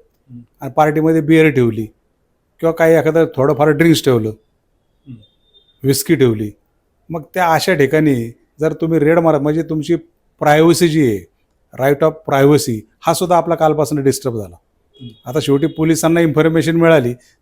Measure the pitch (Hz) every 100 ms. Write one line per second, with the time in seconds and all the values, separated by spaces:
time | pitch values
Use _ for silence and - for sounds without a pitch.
0 | _ _ _ 120 120 - 139 156 151 156
1 | 156 160 147 160 156 127 117 110 107 _
2 | _ _ _ _ _ - 165 165 165 165
3 | 156 165 160 131 139 135 156 143 165 143
4 | 139 120 107 110 _ _ _ _ _ _
5 | 139 110 _ _ _ _ _ _ 135 -
6 | - 151 123 110 104 - _ _ _ _
7 | - 165 - 185 175 160 196 160 131 156
8 | 151 123 117 - _ - 156 151 165 160
9 | 147 170 165 147 147 156 160 156 143 165
10 | - _ _ - 151 151 165 165 170 160
11 | 127 98 - _ _ _ _ - 135 143
12 | 156 156 - 139 143 147 - 110 - _
13 | 165 160 180 170 170 160 156 151 143 151
14 | 135 - 131 113 92 85 _ _ _ -
15 | 120 _ 131 151 139 139 156 - 160 156
16 | 160 170 165 147 160 160 160 165 165 156
17 | 120 123 _ _